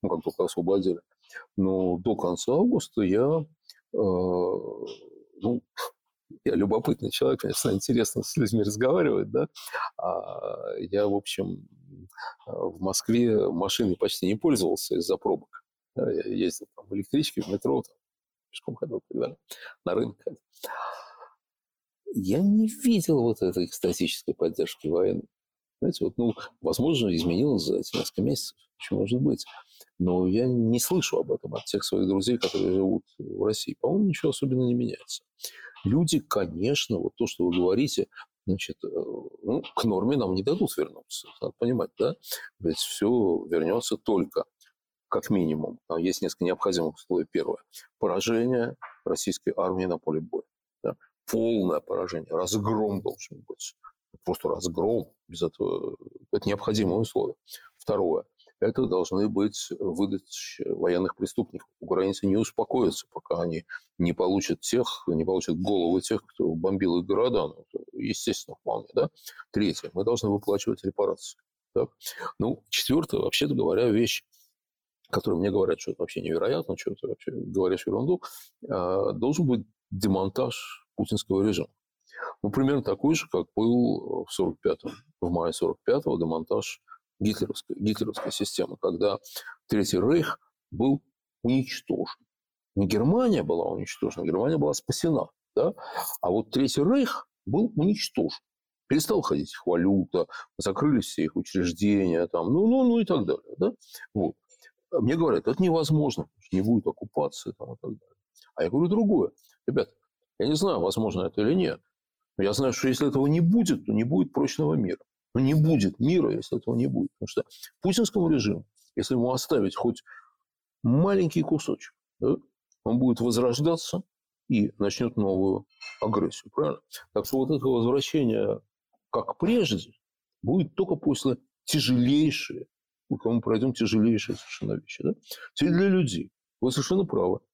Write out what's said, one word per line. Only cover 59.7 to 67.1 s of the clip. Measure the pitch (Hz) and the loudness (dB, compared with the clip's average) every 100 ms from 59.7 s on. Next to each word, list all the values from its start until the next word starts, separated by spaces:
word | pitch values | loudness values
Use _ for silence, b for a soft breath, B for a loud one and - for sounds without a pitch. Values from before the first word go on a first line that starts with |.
| 90 | -6
выдачи | 101 82 101 101 _ - - - - | -6 -2 -2 -2 _ -14 -14 -10 -6
военных | 85 87 87 92 - | -2 0 0 0 -2
преступников. | 95 - - - - _ | -6 -4 -6 -6 -18 _
Украинцы | - 90 95 98 98 | -4 0 0 0 0
не | 98 | 2
успокоятся, | 110 - 113 127 107 - - | 0 -2 -2 2 0 0 -10
пока | - - 85 | -16 -6 -2
они | 87 80 - B B _ | -2 -4 -8 B B _
не | 87 | 0
получат | 82 - 98 - - | 2 2 2 0 -4
тех, | - 117 123 - - | 0 0 0 -4 -2
не | 80 82 | -2 0
получат | 92 85 82 | -2 -2 -4
головы | 95 101 85 92 | 0 2 4 2
тех, | - 113 _ | 2 -4 _
кто | _ 87 80 | _ -2 0
бомбил | 90 98 95 87 | 0 0 2 0
их | |
города. | 92 | 0